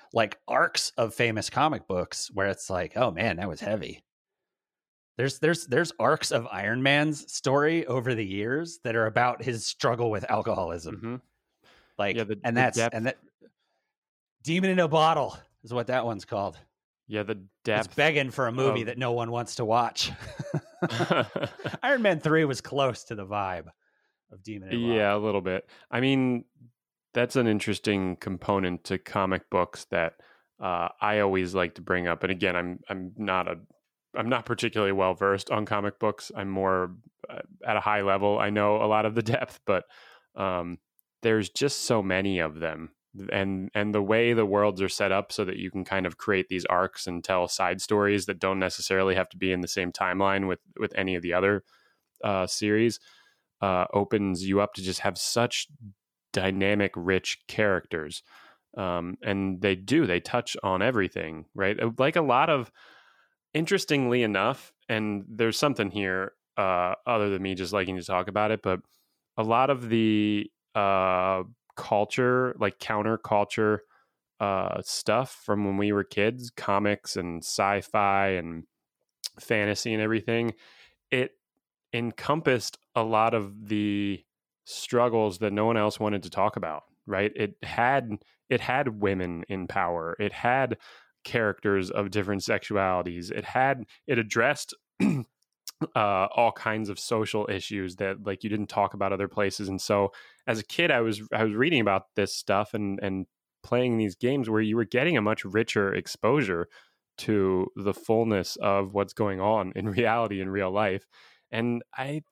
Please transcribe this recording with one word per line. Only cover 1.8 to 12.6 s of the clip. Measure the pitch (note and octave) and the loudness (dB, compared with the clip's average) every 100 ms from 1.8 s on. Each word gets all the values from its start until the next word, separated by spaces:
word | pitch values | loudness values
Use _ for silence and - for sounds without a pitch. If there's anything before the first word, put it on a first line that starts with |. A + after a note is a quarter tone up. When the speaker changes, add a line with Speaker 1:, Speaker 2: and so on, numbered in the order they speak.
| - | -2
Speaker 1:
books | F#2 E2+ - - | -4 -2 -6 -8
where | F#2+ G2 | -2 -2
it's | F#2+ - | -2 -4
like, | F#2 F2 A2 | -4 -2 0
"Oh, | B2 | 0
man, | E2+ A2 E2+ | 0 -2 -2
that | G2 | -4
was | - | -6
heavy." | G2+ G#2+ C#2+ - _ _ _ _ _ _ _ _ _ _ _ - | -4 -4 -4 -12 _ _ _ _ _ _ _ _ _ _ _ -4
There's, | C3+ - | -4 0
there's, | D#3 E3+ - | 2 2 0
there's | B2+ E3+ - | 0 0 0
arcs | A#2 D3+ - | 2 2 0
of | C#3 A#2 | -2 -2
Iron | F#2+ G2+ A#2+ | -4 -2 2
Man's | C3+ C#3+ D3+ D3 - | 4 4 2 -2 -6
story | - C#3 C#3 D3+ E3 - | -4 2 2 4 2 0
over | B2+ B2 | -2 0
the | A2+ | -2
years | G2 G2 A2 C#3+ E3+ - | -2 -4 -2 -4 -4 -8
that | A#2+ A2+ | -2 0
are | A2 | 2
about | A2+ B2 A#2+ | 4 2 0
his | A#2+ A2+ - | -4 -4 -4
struggle | - C3 A#2+ A#2 | 0 0 2 0
with | G#2 G#2+ | -2 0
alcoholism. | G#2+ G#2+ F#2 E2+ E2+ D#2+ G#2 | 0 0 -2 -2 -6 -8 -10
Speaker 2:
Mm-hmm. | A2 B2+ - _ _ _ _ - _ - | -8 -10 -12 _ _ _ _ -20 _ -4
Speaker 1:
Like, | G2+ A#2 | -2 0
Speaker 2:
Yeah, | |
the, | G#2 G#2 | -2 -4
Speaker 1:
and | A#2+ | 0
Speaker 2:
the | A#2+ | 2